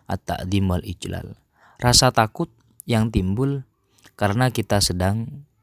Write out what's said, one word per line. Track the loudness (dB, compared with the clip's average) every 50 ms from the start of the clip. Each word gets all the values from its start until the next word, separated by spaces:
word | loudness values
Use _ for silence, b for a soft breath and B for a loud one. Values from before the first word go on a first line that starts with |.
| b -8
at-ta'dim | -8 -8 -6 -6 -6 -6 -4 -2 0 0 2 2
wal | 0 0 -2
ijlal. | -6 -10 -10 -10 -8 -8 -8 -10 -12 -16 -18 _ b b b b b b
Rasa | -2 2 4 4 6 4 4
takut | 4 4 2 2 0 -6 -8 -8 _ _ _ _ _ -12 -4 0
yang | 0 2 2 2
timbul | 0 0 0 0 0 0 -2 -2 -4 -6 -8 -12 _ _ _ b b b b b b
karena | -2 -2 0 2 2 0 0
kita | 0 -2 -2 0 0 0
sedang | 2 0 0 0 0 0 0 -2 -4 -8 -10 -14 -18 _ _ _